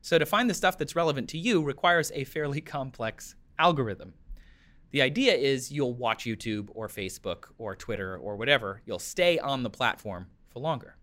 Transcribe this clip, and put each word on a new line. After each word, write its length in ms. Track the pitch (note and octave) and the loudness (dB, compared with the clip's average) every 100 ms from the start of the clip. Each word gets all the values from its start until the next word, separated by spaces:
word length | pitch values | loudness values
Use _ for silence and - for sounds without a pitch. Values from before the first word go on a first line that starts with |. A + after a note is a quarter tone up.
So 180 | - E3+ | 4 2
to 80 | D#3 | 4
find 220 | G#3 A#3+ | 2 2
the 60 | |
stuff 240 | F#3 F#3 - | 2 0 0
that's 180 | D3 E3+ | -4 0
relevant 320 | E3 C#3 G#2 | 0 0 -4
to 80 | D#3+ | -4
you 240 | G3 G3 | 2 2
requires 500 | D3 C3+ F3 F3 D3+ | 2 0 4 4 2
a 100 | D3 | -4
fairly 360 | C3+ - D3 C#3+ | -6 -4 -2 -4
<laughs> 20 | |
complex 720 | D#3 D3 C3 - A2 - - - _ - | -6 -8 -8 -6 -8 -8 -16 -20 _ 4
algorithm. 560 | E3+ D#3 A#2 F#2+ F#2 - - - - - _ - - | 4 4 0 -4 -12 -20 -16 -16 -16 -20 _ -20 -4
The 100 | C#3 | 2
idea 320 | C3 C#3+ C4 | 2 4 4
is 360 | D#3+ C#3 C3+ B2 | 6 4 2 -2
you'll 240 | C#3+ B2+ | -2 -2
watch 300 | B2 A#2+ A2+ | 0 0 0
YouTube 440 | A#2 A2 A#2 G#2 G2+ | -2 -6 -4 -4 -6
or 140 | A2 A2 | -10 -10
Facebook 560 | - F#2+ - G2+ E2+ - - | -8 -8 -8 -8 -8 -10 -12
or 180 | A2 F#2+ | -10 -10
Twitter 400 | - G2+ F#2+ F#2 | -6 -6 -4 -6
or 180 | F2+ G#2 | -8 -4
whatever. 460 | A#2+ C#3+ G#2 G2 | 2 2 2 -8
You'll 140 | - F#2 | -8 -8
stay 400 | - - F3 E3 | -6 2 4 4
on 240 | C#3 C3+ | 0 -2
the 80 | A#2+ | -2
platform 560 | - A#2+ - G#2+ F2+ F2+ _ _ | 0 0 0 -8 -10 -12 _ _
for 100 | A#2+ | -8
longer. 380 | D3+ C#3+ - - | -6 -6 -8 -20